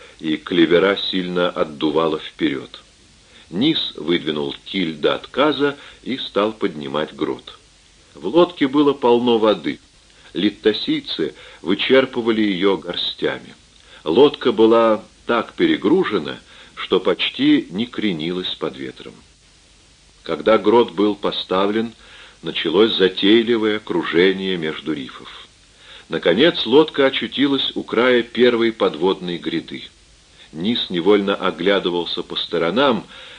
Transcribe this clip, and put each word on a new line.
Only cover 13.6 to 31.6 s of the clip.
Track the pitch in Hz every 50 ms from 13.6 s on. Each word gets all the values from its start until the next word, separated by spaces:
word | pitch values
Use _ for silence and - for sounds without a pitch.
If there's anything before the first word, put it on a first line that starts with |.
| _ _ _ _ _ - - - -
Лодка | 78 82 113 147 143 143 - - 131
была | 110 104 113 110 113 113 113 113 107 104 - - _ _ _
так | - 120 113 98 - -
перегружена — | - 87 80 80 - 82 101 160 190 175 - 110 87 73 69 62 - - - - - - - -
что | - - - 95 90
почти | 87 98 87 - - - - - 135 151 147 131 - -
не | 85 98 120
кренилась | - - - - 104 87 76 78 85 90 90 90 - -
под | - 80 73 65
ветром. | 67 67 64 62 - - 58 50 50 - _ _ _ _ _ _ _ _ _ _ _ _ _ _ _ _ _ _ _ -
Когда | 80 82 76 - 104 110
грот | 107 98 104 113 120 117 95
был | 82 90 104 107 101
поставлен, | - - 90 80 - - - 92 95 98 101 107 113 113 117 110 - - - - - - - - _
началось | - 82 80 - - 82 78 98 113 113 -
затейливое | - 95 92 95 - 98 98 110 117 113 113 120 110 110 107 104 107
кружение | - - 92 85 76 - 78 82 92 98 95 95 95 95 95
между | 87 78 78 76 - - 78 78
рифов. | 73 65 60 - - 64 - - - - - _ _ _ _ _ _ - - - - -
Наконец | - 82 - - 87 85 107 151 170 165 - -
лодка | 113 123 151 160 156 - 143 135
очутилась | 135 - - 120 107 - 123 139 143 139 131 127 - -
у | - -
края | - 107 110 123 127 123 120 117
первой | - - 110 123 123 120 113 113 117
подводной | 110 - 107 92 80 76 87 95 92 - 90 90 87
гряды. | 80 76 82 82 80 - - 69 65 - - _ _ _ _ _ _ _ _ _ - - -
Низ | - 78 87 113 120 - - -
невольно | 95 87 82 98 104 101 98 98 98
оглядывался | - 92 92 80 78